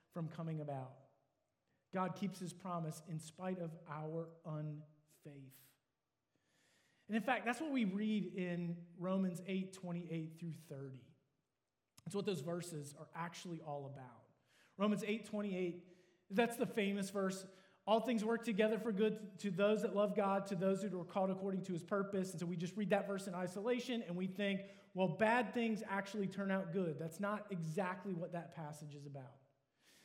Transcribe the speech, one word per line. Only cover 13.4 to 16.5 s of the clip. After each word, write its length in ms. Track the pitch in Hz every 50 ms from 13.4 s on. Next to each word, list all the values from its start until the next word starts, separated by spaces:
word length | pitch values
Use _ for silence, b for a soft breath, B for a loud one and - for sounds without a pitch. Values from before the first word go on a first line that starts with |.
| - 185 170 160 160
all 200 | 156 143 143 139 135 131
about. 300 | 139 131 120 117 113 - _ _ _ b b b b b b b
Romans 260 | - 202 208 208 - 220
eight 200 | 208 214 220 -
twenty-eight, 580 | - 220 208 208 202 185 180 185 175 165 - B B B B B B B B B -
that's 240 | 190 214 233 233